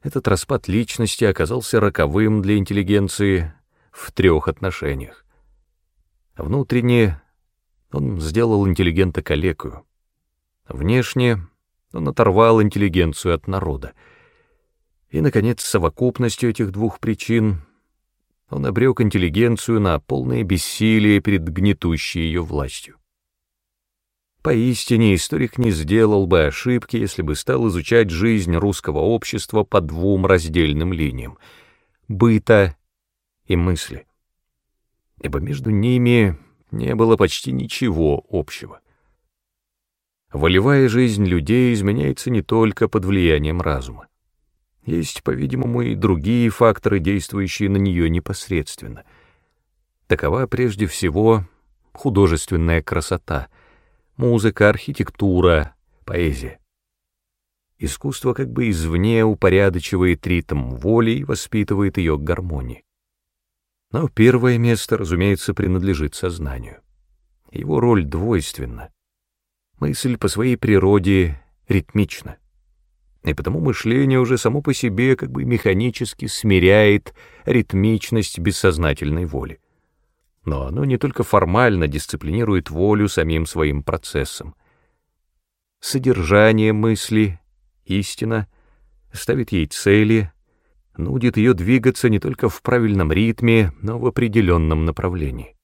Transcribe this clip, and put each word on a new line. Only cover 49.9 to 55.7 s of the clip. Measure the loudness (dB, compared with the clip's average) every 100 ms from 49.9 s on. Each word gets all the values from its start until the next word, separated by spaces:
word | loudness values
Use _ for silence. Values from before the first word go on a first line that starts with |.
| _ _
Такова | -2 0 -2 -2
прежде | -2 -2 -2 -4
всего | -2 -2 2 2 2 0 _ _ _ _
художественная | -8 -2 2 4 2 -2 -2 0 0
красота, | -2 -6 -4 -8 -4 -8 -8 _ _ _ _ _ _ -4
музыка, | 0 2 0 4 4
архитектура, | 4 -4 -8 -8 -2 0 4 4 4 0